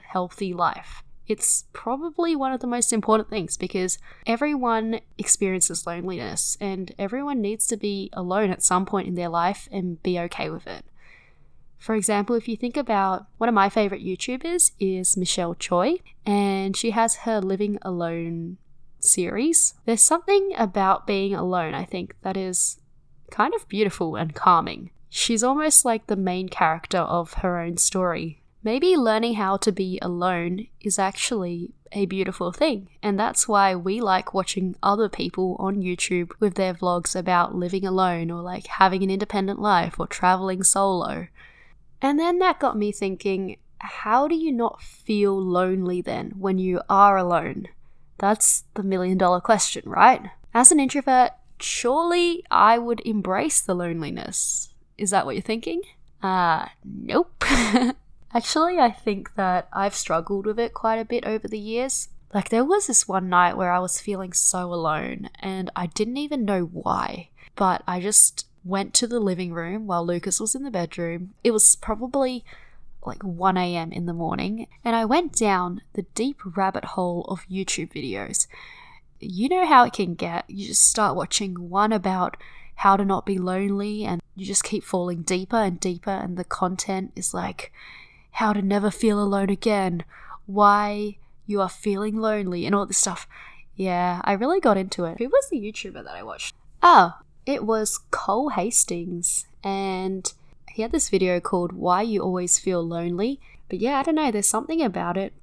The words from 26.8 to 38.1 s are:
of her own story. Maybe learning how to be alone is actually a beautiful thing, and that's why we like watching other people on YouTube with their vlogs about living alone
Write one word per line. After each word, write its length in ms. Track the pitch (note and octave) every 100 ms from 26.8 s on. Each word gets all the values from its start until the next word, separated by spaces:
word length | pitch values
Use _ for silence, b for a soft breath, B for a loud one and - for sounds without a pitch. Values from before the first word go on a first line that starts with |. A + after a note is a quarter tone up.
| - F#3
of 340 | E3 F3 E3
her 240 | - F#3+ F3
own 200 | E3+ F3
story. 640 | - F#3+ F3+ E3 E3 D#3 _ _
Maybe 320 | G#3+ B3 F4
learning 420 | F4+ A#3 A3 A#3 A3
how 200 | F#3+ G3
to 160 | -
be 260 | F#3+ F#3+ F#3
alone 640 | F3+ F3 F3+ F3+ E3+ F3+ A3 -
is 160 | G#3 G3
actually 760 | F#3+ G3 - A3+ F3 E3+ F3 - -
a 120 | G3+
beautiful 480 | G3 F#3+ F#3 F3+ F3
thing, 380 | F3 D#4 A3 F#3+ -
and 160 | G#3 G3
that's 300 | A3 - -
why 260 | G#3 G3
we 280 | F#3 F3 G#3+
like 320 | A3+ F#3 -
watching 420 | G3 F#3 - F#3 F3+
other 260 | G3 G#3 G#3+
people 480 | - E3+ - F#3 F3+
on 220 | F#3+ G3+
YouTube 520 | F#3 F3+ - F3+ F3 -
with 160 | G#3+ F#3
their 180 | F#3+
vlogs 440 | F3 F3+ F3+ E3+ F#3
about 360 | F3+ F3+ F3
living 320 | F3+ F3 F#3+ F#3+
alone 440 | F#3 F#3